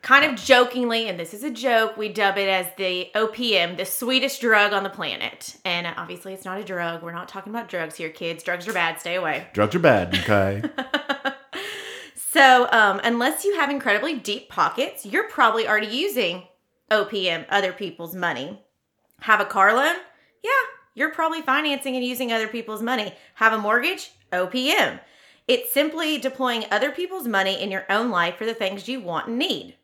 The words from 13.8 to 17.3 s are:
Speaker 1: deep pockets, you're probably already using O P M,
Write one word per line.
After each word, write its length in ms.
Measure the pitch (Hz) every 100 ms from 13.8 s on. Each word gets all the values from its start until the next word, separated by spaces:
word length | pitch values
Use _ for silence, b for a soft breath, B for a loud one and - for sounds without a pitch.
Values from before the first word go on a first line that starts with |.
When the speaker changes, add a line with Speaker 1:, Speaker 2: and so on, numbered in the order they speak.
| 240 208 277 285
Speaker 1:
deep 300 | - 208 -
pockets, 560 | - 160 - 277 -
you're 240 | - 359 427
probably 400 | - 233 226 214
already 200 | 214 214
using 560 | 240 403 254 180 180 - _ _ _ _
O 140 | 214
P 240 | 202 214
M, 160 | 185